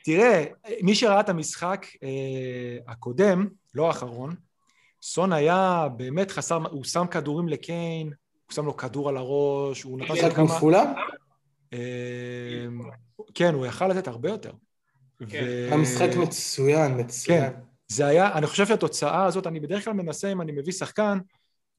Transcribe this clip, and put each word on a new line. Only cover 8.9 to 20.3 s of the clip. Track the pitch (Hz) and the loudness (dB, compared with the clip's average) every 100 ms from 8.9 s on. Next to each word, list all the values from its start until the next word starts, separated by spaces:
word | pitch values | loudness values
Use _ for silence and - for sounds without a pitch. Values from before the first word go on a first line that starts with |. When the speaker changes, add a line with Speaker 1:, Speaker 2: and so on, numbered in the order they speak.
| 139 143 | -4 -2
Speaker 1:
על | 131 | -2
הראש, | 127 143 143 139 139 131 | -2 0 2 0 -2 -6
הוא | 135 131 | -10 -8
נתן | 131 | -4
Speaker 2:
משחק | 165 165 | 2 2
Speaker 1:
שם | |
כמה | 156 | 6
Speaker 2:
מול | 156 - | 4 6
פולהאם? | 156 185 285 - - - _ _ _ _ _ | 6 8 6 0 -8 -10 _ _ _ _ _
Speaker 1:
אה, | 123 123 123 123 123 123 123 120 120 120 120 117 - _ - - | -10 -8 -6 -8 -8 -10 -10 -10 -8 -8 -10 -12 -16 _ -20 -8
כן, | - 175 | 2 2
הוא | 143 127 | 2 -2
יכל | - 185 | 0 0
לתת | 185 143 | 0 -4
הרבה | 117 151 | -4 -4
יותר. | 214 107 104 _ _ _ _ _ - 117 | -4 -10 -18 _ _ _ _ _ -18 -10
Speaker 3:
כן. | 147 123 | -6 -4
Speaker 1:
ו- | 123 123 | -2 0
Speaker 2:
המשחק | 151 143 - 185 175 | 2 2 2 2 2
מצוין, | 165 - - - 135 151 151 127 | 0 -2 -6 0 4 4 4 0
מצוין. | 117 - - 170 | -4 -4 2 2
Speaker 1:
כן, | 131 - - _ - | 2 -4 -16 _ -6
זה | 110 143 | 0 4
היה, | 160 202 165 | 6 6 2
אני | 147 | 0
חושב | - 202 | 2 2
שהתוצאה | 214 160 - 147 165 | 2 0 -2 0 2
הזאת, | 190 180 180 | 2 0 -4
אני | 160 | -6
בדרך | 147 202 | -6 -6
כלל | 226 | -4
מנסה, | 202 165 - 196 | -4 -4 -6 -4